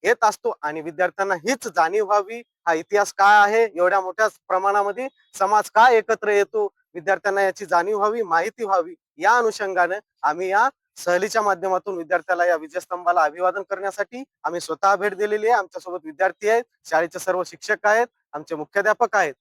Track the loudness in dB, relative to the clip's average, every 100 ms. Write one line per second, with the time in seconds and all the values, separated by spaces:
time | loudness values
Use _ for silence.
0 | 0 2 0 0 -6 -6 -8 -8 -10 -4
1 | -4 -2 -4 -4 -2 -4 -4 -2 0 0
2 | 0 0 0 -10 -14 _ -2 -2 0 0
3 | 0 2 6 6 6 4 0 2 2 2
4 | -2 -2 -2 -2 _ -2 0 0 -2 -4
5 | -8 _ _ -4 0 2 2 4 6 6
6 | 2 -4 0 0 0 -2 -4 _ _ -10
7 | -2 -2 0 0 0 -2 -2 0 0 0
8 | -2 -2 -2 -2 -2 -6 -2 0 -2 -10
9 | _ -2 2 2 2 -2 -4 0 0 -2
10 | _ _ -4 -2 -2 0 0 _ _ -10
11 | -2 0 0 0 0 -2 -2 -2 -4 -10
12 | -2 -4 -2 0 2 0 -2 -12 -10 -6
13 | 0 2 0 0 -2 -2 -8 -6 -8 -6
14 | -8 -8 -16 _ -6 -6 -8 -2 0 2
15 | 0 -2 -4 -2 2 0 0 -10 -12 -12
16 | -12 -2 -2 -2 0 0 -2 _ -4 -2
17 | -2 -6 -4 -2 -4 -10 -6 -2 2 2
18 | 0 _ _ -16 -10 -10 -4 -2 0 0
19 | 0 0 -2 -4